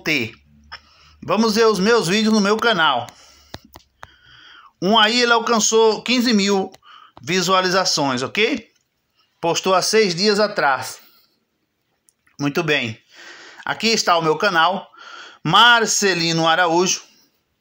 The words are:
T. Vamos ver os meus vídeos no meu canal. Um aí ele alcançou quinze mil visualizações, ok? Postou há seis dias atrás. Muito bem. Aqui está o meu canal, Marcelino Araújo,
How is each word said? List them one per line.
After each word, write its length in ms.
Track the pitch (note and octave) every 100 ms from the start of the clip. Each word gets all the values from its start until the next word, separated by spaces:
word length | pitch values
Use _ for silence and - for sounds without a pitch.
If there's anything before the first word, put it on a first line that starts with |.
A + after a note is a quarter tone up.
T. 300 | - D3 A2+ - _ _ _ - _ _ _ _
Vamos 300 | - F#3+ A3+
ver 120 | G#3 A3+
os 120 | G3+
meus 300 | G3 A#3 E3
vídeos 260 | G#3 G#3+
no 60 | G#3+
meu 160 | G3 G#3+
canal. 500 | A#3 G3 D#3 B2+ A#2 - - _ _ - _ - _ _ - _ _ - - - - _
Um 160 | F3 A3+
aí 240 | G#3+ A#3+
ele 100 | A#3+
alcançou 680 | A#3 A3+ A#3 G#3+ A3+ A3+ G3+
quinze 300 | - B3 A#3+
mil 400 | G#3+ G3 G3 G3 - - - - -
visualizações, 1000 | A#2+ F#3 F3 F#3 F#3 F#3 F3+ - C#3 B2+
ok? 460 | B2+ - A3+ C#4+ - _ _ _ _ _ _ _
Postou 340 | E3+ D#3+ C#3+
há 60 | F3+
seis 320 | E3 A3 G#3+
dias 280 | E3 G#3 G3+
atrás. 580 | G#3 G#3 D3 C3 - - - _ _ _ _ _ _ _ _ _ _ _ _ -
Muito 260 | C#3+ C#3+
bem. 360 | D#3+ D3 A#2+ A2+ _ - - - - -
Aqui 240 | - - A3
está 300 | A3 - E3+
o 40 |
meu 140 | D#3+ D#3
canal, 520 | G#3 E3+ E3 F#3+ - - - - - -
Marcelino 1040 | D3+ F#3 A#3 A#3 G#3+ - G3+ F3 E3 E3 D#3+
Araújo, 560 | E3 F3+ E3 F3+ - - _ _ _ _ _